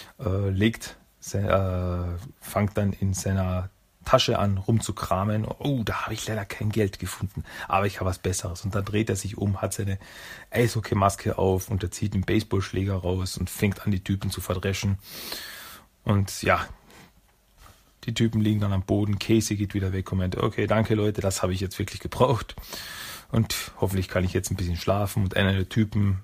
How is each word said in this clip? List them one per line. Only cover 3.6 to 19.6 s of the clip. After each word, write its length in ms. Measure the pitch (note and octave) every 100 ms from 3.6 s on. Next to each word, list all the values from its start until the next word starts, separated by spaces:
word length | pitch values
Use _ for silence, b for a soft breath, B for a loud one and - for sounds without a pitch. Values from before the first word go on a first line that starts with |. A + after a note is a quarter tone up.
| F#2+ - _ _
Tasche 340 | - B2+ - -
an, 200 | G2+ G2
rumzukramen. 880 | - A2+ - G2+ - F2+ G2+ G#2+ G#2+
„Oh, 380 | - D3 C3 G2+
da 180 | F#2+
habe 100 | -
ich 140 | A2 -
leider 160 | G#2+
kein 280 | G2 - G#2+
Geld 280 | A2 G2 -
gefunden, 440 | F#2 - F#2+ - B B B
aber 180 | F#2+ G2+
ich 140 | -
habe 100 | F#2
was 80 | F2+
Besseres.“ 480 | F#2 F#2 - F2 G2
Und 100 | G2+
dann 80 |
dreht 260 | G2 G#2 A2+
er 60 | G2+
sich 220 | G2+ G#2+
um, 240 | G2+ G2
hat 120 | G#2+
seine 240 | - G2+ G2 B B B B B
Eishockeymaske 880 | G#2+ A#2+ A2+ - G#2 G2 - G#2 -
auf 320 | F#2+ F#2+ -
und 140 | G2
er 80 | -
zieht 220 | - G#2
einen 120 | G2 -
Baseballschläger 680 | G#2+ A2 G2 F#2+ F#2+ G2 F#2+
raus 420 | F2+ F#2 F#2 -
und 120 | F2+
fängt 360 | - G#2 F#2+ -
an, 60 |
die 120 | F#2
Typen 260 | - G2 G2
zu 120 | F#2
verdreschen. 560 | - F#2 G2 G2 G2+ G2 B B B B B B B B B _
Und 380 | - G2+ G2 -
ja, 260 | G2 F2 - B B B B _ _ _ _ _ B B B _
die 100 | -
Typen 280 | A2+ A2+ A2+
liegen 180 | G#2+ G#2+
dann 140 | G#2
am 80 | F#2+
Boden. 380 | - G#2 G#2 G2+
Casey 360 | - A2+ G#2+
geht 180 | G#2